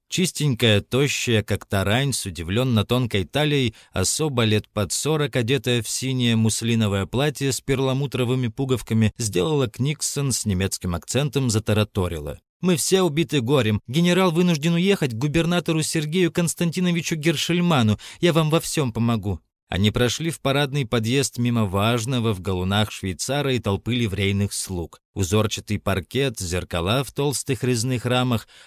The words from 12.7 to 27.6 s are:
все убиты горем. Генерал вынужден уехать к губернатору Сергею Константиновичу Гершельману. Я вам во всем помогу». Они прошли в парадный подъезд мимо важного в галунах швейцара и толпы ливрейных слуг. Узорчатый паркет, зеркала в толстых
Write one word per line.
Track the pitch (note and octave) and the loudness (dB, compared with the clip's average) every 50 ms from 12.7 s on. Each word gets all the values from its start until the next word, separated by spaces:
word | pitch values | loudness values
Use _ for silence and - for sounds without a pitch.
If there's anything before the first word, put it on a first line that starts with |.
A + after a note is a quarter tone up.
| F3+ | 0
все | C#3+ - - F#3 F#3+ F#3 | 2 2 2 2 4 4
убиты | F3 C#3+ D#3 E3 - - C#3+ A#2 | 2 2 0 -2 0 0 -2 0
горем. | A2 D3 C#3 A#2+ A2 G#2+ G#2 - | 2 2 2 4 2 0 0 -2
Генерал | - A#2+ D#3 E3+ F3 F3 F3 F#3+ F#3 | -2 0 2 2 4 4 4 4 2
вынужден | D#3+ E3 F3+ F3+ E3+ D3 C#3 E3+ E3+ | 2 2 2 2 2 2 2 0 2
уехать | E3+ F3+ G3 G3 F#3+ E3 C3+ A#2 | 2 2 2 2 2 0 -2 -2
к | A2 | -2
губернатору | B2+ D3+ C3+ E3 E3 E3 F3 F3+ F3 - D#3+ D#3+ D3+ | -2 0 0 2 2 2 0 0 0 0 0 0 0
Сергею | - - E3 D#3 D3+ D3+ F#3 F3+ E3 - | 0 -2 -2 -2 0 0 0 0 2 2
Константиновичу | - E3+ D#3+ - - F3+ E3+ D3+ F#3 F3+ F3+ E3+ E3+ E3 - F3 | 0 0 0 0 0 -2 -2 0 0 0 0 0 0 -2 -2 -4
Гершельману. | D#3+ C#3+ E3 D#3+ B2 - - E3+ F3 F3 F3 E3 C3+ A#2 G#2+ G#2 - - - - - | 0 0 0 0 0 0 0 0 2 2 4 4 4 4 4 2 0 -2 -14 -8 0
Я | - F3 D#3 | 0 2 4
вам | E3 D#3+ D#3 | 4 2 4
во | D3+ E3 | 2 0
всем | D#3+ - - - C#3+ B2 A2 | 0 0 -2 -2 -2 -2 0
помогу». | A2+ A#2 A#2 A#2 A2 F#2 G#2 F#2 D#2+ - _ _ _ _ _ | 0 0 0 0 0 -2 -4 -4 -4 -6 _ _ _ _ _
Они | - E2+ G2+ G#2+ | -2 2 2 2
прошли | G#2 - B2 A#2+ - - D#3 E3+ | 2 2 0 0 0 -2 -4 -6
в | D3 - | -6 -4
парадный | _ C#3 C3+ C#3 D3 C#3 C3 D3 C#3 | _ 0 0 2 0 0 0 -4 -2
подъезд | A2+ - A#2+ A2 A2 B2 C#3 C#3 - - | 0 -2 -2 0 2 0 0 0 0 -2
мимо | - A#2+ A#2+ A#2+ A#2+ A2+ | -2 0 0 2 2 0
важного | G2 F2 G2 G2+ A2+ A#2+ A#2+ G#2+ B2+ C3+ B2 A2 G#2+ G2 | 0 0 0 2 2 0 0 -2 -2 -2 -2 0 0 -2
в | F#2 | -2
галунах | F2+ G2+ F#2+ F2+ F2+ F#2 G2 G#2 G#2+ G2+ | -2 -4 -2 -2 0 0 2 2 0 0
швейцара | - - - F#2+ F2+ - - - C3 D3 C#3+ C3+ C3 | -4 -6 -6 -6 -6 -6 -4 -4 -2 -2 0 0 -2
и | B2 | 0
толпы | - G#2 G2 F#2 - - A#2 | 0 0 -2 0 -2 -2 -2
ливрейных | B2+ A#2+ G#2+ F#2 - G2+ G2 G2+ G2 G2+ G2 - | 0 0 -2 0 0 0 2 2 2 0 -2 -2
слуг. | - - - F#2+ F2+ D#2+ - - - _ _ _ | -6 -8 -6 -6 -6 -6 -8 -12 -20 _ _ _
Узорчатый | G2+ G2 D#2+ G#2 A2 G#2+ G#2+ - - - - G#2+ G2+ | -4 -2 0 2 2 2 0 -2 -6 -6 -4 -6 -4
паркет, | - G#2 F#2+ F#2 D#2+ - - B2+ C#3 C3+ A#2 - | -2 0 -2 -2 -2 -2 -2 -2 0 0 -2 -4
зеркала | G2 E2+ F2 F2+ E2 - - F2 E2+ F2+ A2 C3+ C#3 | -6 -4 -2 -4 -4 -2 -4 -2 0 0 0 0 -2
в | - - | -4 -4
толстых | - C#3 D3 C3+ - - - C#3 - | -4 -2 -2 -2 -4 -4 -4 -4 -2